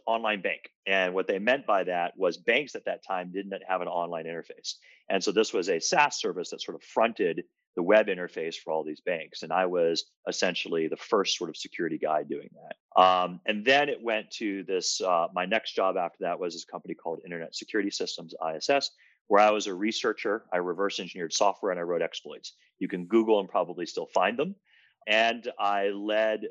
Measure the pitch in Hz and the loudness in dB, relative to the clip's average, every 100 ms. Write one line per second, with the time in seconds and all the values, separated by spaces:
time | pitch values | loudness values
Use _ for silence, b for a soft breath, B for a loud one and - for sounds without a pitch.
0 | - 113 110 104 95 - - _ 98 95 | -2 -2 0 -2 -2 -4 -10 _ 0 2
1 | 92 92 90 98 107 139 - 101 90 87 | 2 0 0 0 2 2 2 2 2 0
2 | 85 - 92 85 117 123 139 104 - 87 | -2 0 0 0 0 0 0 -8 -8 -6
3 | - 92 90 92 98 95 92 92 87 87 | -6 -6 -6 -8 -8 -8 -4 -4 -2 -4
4 | 85 82 82 82 - - - - b b | -4 -6 -6 -8 -12 -14 -14 -14 b b
5 | b 98 104 95 107 107 87 85 - 170 | b -2 2 2 2 0 0 0 2 2
6 | 143 - 101 87 85 80 - 82 - 123 | 2 0 -4 -6 -8 -10 -10 -12 -4 2
7 | 113 110 90 82 - _ _ - 87 107 | 2 2 0 -2 -8 _ _ -2 4 6
8 | 104 90 87 90 82 - 85 80 76 76 | 6 -2 -6 -6 -6 -6 -4 -4 -4 -6
9 | - 82 76 - 80 87 92 90 85 82 | -4 -4 -6 -10 -2 0 2 2 2 0
10 | - _ 92 - 95 87 - 82 80 87 | -4 _ -6 -2 0 0 -2 -2 -2 -4
11 | - 107 92 - 85 - - - 82 78 | 0 0 2 -2 -6 -8 -10 -6 -4 -2
12 | 78 76 76 71 76 - - - _ - | 0 0 -2 -8 -12 -18 -18 -20 _ 6
13 | 92 92 90 87 - 107 113 139 143 113 | 6 6 2 -2 -4 0 4 4 4 -2
14 | 117 110 107 - 107 98 90 92 - - | -2 -2 -4 -6 -4 -4 -2 -2 -2 0
15 | 95 85 85 90 90 110 - - 95 92 | 2 4 2 0 0 0 0 0 2 2
16 | 85 - 90 82 90 82 - 87 85 80 | -2 -2 -4 -2 -4 -6 -10 -12 -10 -10
17 | 85 80 92 85 82 - - 110 98 - | -8 -8 -8 -10 -8 -12 -4 -2 -2 -2
18 | 90 - 82 80 80 80 - 139 - - | -6 -8 -12 -6 -6 -2 0 0 -2 -8
19 | b b - 101 107 107 98 90 104 - | b b 4 6 8 6 0 -2 -2 -2
20 | 113 104 110 110 - 90 90 85 98 - | -2 -2 -2 -2 -2 -2 -2 -2 -2 -2
21 | 90 95 80 - 101 - 101 87 85 85 | -8 -8 -4 2 2 2 -2 -2 -2 0
22 | 82 - 76 71 - - b b 90 92 | -2 -6 -14 -14 -16 -20 b b -6 -6
23 | 87 113 110 107 90 98 87 87 85 - | 2 4 6 4 4 0 -2 -4 -8 -6
24 | 82 - 95 120 170 202 _ b b b | -2 2 2 0 -4 -8 _ b b b
25 | 107 107 113 117 117 - 101 101 101 101 | 0 2 2 0 -6 -2 0 2 0 0
26 | 104 107 110 107 107 | 0 2 2 0 -4